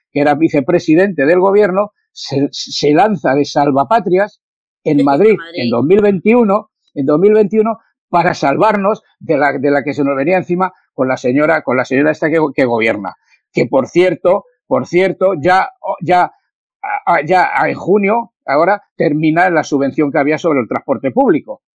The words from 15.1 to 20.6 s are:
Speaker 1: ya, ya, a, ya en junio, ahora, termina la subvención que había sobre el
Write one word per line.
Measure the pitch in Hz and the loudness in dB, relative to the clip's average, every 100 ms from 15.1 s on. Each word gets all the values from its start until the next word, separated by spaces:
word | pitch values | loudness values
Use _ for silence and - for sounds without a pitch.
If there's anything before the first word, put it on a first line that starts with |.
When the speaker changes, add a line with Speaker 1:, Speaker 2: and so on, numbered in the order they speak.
| - 190 175 | 0 -2 0
Speaker 1:
ya, | 156 185 170 - 185 - | 2 2 0 -6 -12 -8
ya, | 165 180 165 - _ _ _ _ - - - | 0 0 0 -4 _ _ _ _ -10 -6 -2
a, | 170 151 | -2 2
ya | 180 156 135 147 | 2 2 0 -2
en | 131 | -4
junio, | - 208 196 233 220 _ - | 0 0 2 -2 -4 _ -4
ahora, | 139 175 208 - - | 0 2 0 -4 -4
termina | 160 147 156 165 185 | -2 0 0 2 2
la | 165 | 0
subvención | 139 143 135 131 147 | -2 -2 -2 -2 -2
que | 147 | 0
había | 143 151 | -2 -2
sobre | 175 | -2
el | 143 | -2